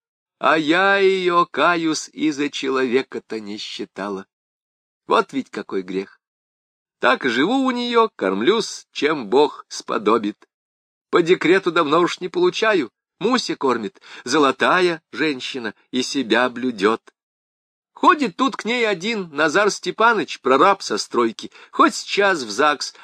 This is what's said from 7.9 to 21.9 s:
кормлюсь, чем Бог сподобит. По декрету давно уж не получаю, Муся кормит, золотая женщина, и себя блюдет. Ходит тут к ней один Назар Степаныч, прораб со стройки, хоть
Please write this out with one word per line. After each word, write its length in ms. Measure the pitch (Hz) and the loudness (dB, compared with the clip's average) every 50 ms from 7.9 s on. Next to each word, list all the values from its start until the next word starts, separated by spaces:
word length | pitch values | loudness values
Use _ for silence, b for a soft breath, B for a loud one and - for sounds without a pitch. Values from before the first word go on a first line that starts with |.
| 240 233 226 214 _ | 2 2 2 2 _
кормлюсь, 680 | - - - - - 110 170 214 233 - - - - - _ | -2 -2 -2 0 0 2 2 2 2 0 -4 -8 -16 -18 _
чем 380 | - - 139 143 160 151 120 98 | -8 -2 -2 -2 -2 -2 -4 0
Бог 380 | 98 135 147 139 - - - - | 2 2 2 2 0 -6 -18 -16
сподобит. 800 | - - - - 123 120 107 101 110 120 107 104 104 _ _ _ _ _ _ _ _ _ _ _ _ _ _ - | -16 -14 -10 -6 -6 -2 0 2 2 2 0 -2 -8 _ _ _ _ _ _ _ _ _ _ _ _ _ _ 0
По 120 | - 156 175 | 2 2 4
декрету 480 | 160 180 165 - 151 180 190 185 185 | 4 2 2 4 2 2 2 2 0
давно 300 | 160 170 165 143 147 170 | 0 0 0 2 2 2
уж 200 | 175 160 - - | 2 0 -2 -6
не 80 | 180 180 | -10 -8
получаю, 600 | - 180 175 180 175 - 220 220 214 185 131 107 _ _ _ _ _ - | -4 0 0 0 0 0 0 0 0 0 0 -4 _ _ _ _ _ -4
Муся 380 | 160 214 262 233 - - 165 | -2 0 0 0 -2 -4 -6
кормит, 440 | - - 135 120 113 107 98 - _ B B B B B | -2 -2 -2 0 -2 -4 -8 -10 _ B B B B B
золотая 800 | 127 127 160 147 135 127 - 120 120 151 180 185 180 170 156 _ _ - | -2 0 2 2 2 2 2 2 2 2 4 2 2 0 -2 _ _ -6
женщина, 640 | 110 143 156 147 127 120 - - 135 117 107 98 _ _ _ | -4 -2 -2 -2 -4 -8 -10 -10 -8 -8 -8 -10 _ _ _
и 120 | - 123 127 | -4 -4 -4
себя 460 | - - 143 127 107 107 113 127 127 | -2 -2 -4 0 2 2 2 2 0
блюдет. 520 | 120 120 120 127 117 104 92 104 113 113 _ _ _ _ _ _ _ _ _ _ _ _ _ _ _ _ _ _ - | -2 -4 -6 -6 -2 2 2 2 2 2 _ _ _ _ _ _ _ _ _ _ _ _ _ _ _ _ _ _ -8
Ходит 440 | - - 302 359 311 285 226 170 | 0 4 4 4 4 2 -2 -2
тут 200 | - 254 269 202 | 0 -2 -2 -2
к 80 | - - | -4 -6
ней 220 | 208 240 247 233 | -4 -2 0 0
один 440 | 220 208 170 165 220 233 214 190 165 | 0 -2 -2 -4 -4 -4 -4 -6 -6
Назар 400 | 147 143 156 160 139 185 208 202 | -2 0 0 2 4 2 2 2
Степаныч, 720 | 185 - - 180 170 - 220 233 233 202 151 - - - | 0 -4 -6 -6 -2 2 2 4 4 2 0 -4 -6 -4
прораб 420 | - 123 131 131 160 196 196 - - | 0 2 4 6 6 4 4 2 -2
со 160 | - 113 101 | -6 -6 -6
стройки, 520 | - - - 117 120 117 110 - - 123 B B B B | -6 -4 0 0 0 0 -2 -6 -14 -18 B B B B
хоть 240 | B - 277 330 | B 2 2 2